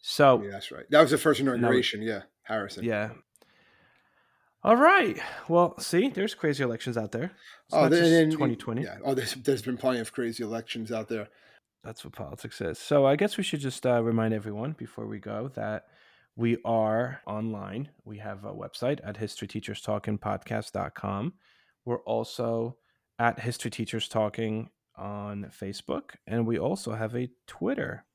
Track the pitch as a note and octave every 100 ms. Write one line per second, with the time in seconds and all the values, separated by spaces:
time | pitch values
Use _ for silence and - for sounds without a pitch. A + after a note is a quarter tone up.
0 | - - C#3+ B2 G2+ G2 - - - D3+
1 | D3+ D3 D#3+ C3+ C3+ A#2+ A#2+ B2+ A#2+ G#2+
2 | A2 G#2 - _ - A2 G2 - A2+ G#2
3 | A2 A#2 _ _ _ _ _ _ _ _
4 | _ _ _ _ _ _ - A#3 D#4 G4
5 | A#3 - - - - E3+ F3 - - F3
6 | C4 G#3 G#3 - D#3 C#3 B2+ A2+ - A#2
7 | G#2+ A2+ F3 - - - _ D#3+ D3 E3+
8 | E3+ E3 D#3 D#3 D3 A2+ - A#2 D3 -
9 | - C3 A#2+ C3+ A#2+ C3 G#2+ B2 C3 B2
10 | A2 - A#2+ A2+ A2+ A2+ A2+ A#2+ A2 A2+
11 | G#2+ A2+ G2+ _ _ _ _ _ - A2
12 | - - - - - - F2+ C#3+ - D3
13 | C3+ D3 G#3 - F#3 D3+ C#3 - B2+ A#2+
14 | A#2 A2+ A2 A2 G#2 G#2 B2+ D#3 - -
15 | A2 G#2+ G#2+ G#2+ C3 C3 G#2+ G#2+ _ _
16 | _ _ _ - A#2 A#2 - A2+ A2 A2
17 | B2 C3+ - G#2+ A2+ G#2+ G2 G#2 D3 _
18 | - G#2 G#2+ G2+ G2+ G2+ G2 - B2 D3
19 | G#2+ G2+ G#2 - G2+ G#2+ - G#2 - G#2
20 | - G#2+ G#2+ G2 - A2 A2 G2+ - -
21 | G#2 G2 C#3 - _ _ _ _ - A#2+
22 | - A2 A2+ - A#2 A#2 A2+ - _ _
23 | _ _ A#2 - A2+ - A#2+ - - A2+
24 | - A2 G#2+ G2+ A2+ A2 A#2 _ _ -
25 | G2+ G#2 G#2 G2+ F#2+ - G2 G2 - -
26 | - - - A#2 A2+ A2+ G#2 F#3+ - A2
27 | A2 A#2+ B2+ _ - - F#3 C#4+ - -
28 | _